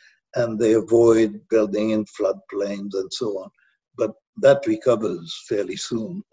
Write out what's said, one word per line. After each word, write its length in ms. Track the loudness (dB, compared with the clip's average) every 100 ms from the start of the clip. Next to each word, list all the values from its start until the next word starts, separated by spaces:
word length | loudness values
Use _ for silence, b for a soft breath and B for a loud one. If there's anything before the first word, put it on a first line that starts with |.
| b b _
and 240 | -4 -4 0
they 140 | 2
avoid 680 | 2 4 6 6 6 2 -2 -2
building 420 | 0 0 -2 0
in 140 | -2 -4
floodplains 880 | -4 -4 -4 -8 -6 -6 -6 -8
and 180 | -8 -8
so 260 | -6 -6 -6
on. 120 | -12 _ _ _ _ -6
But 140 | -6 -6 _ 2
that 280 | 4 4 2
recovers 800 | 0 0 0 -2 -6 -10 -16 -6
fairly 280 | -4 -4 -8
soon, 480 | -8 -8 -6 -10 -12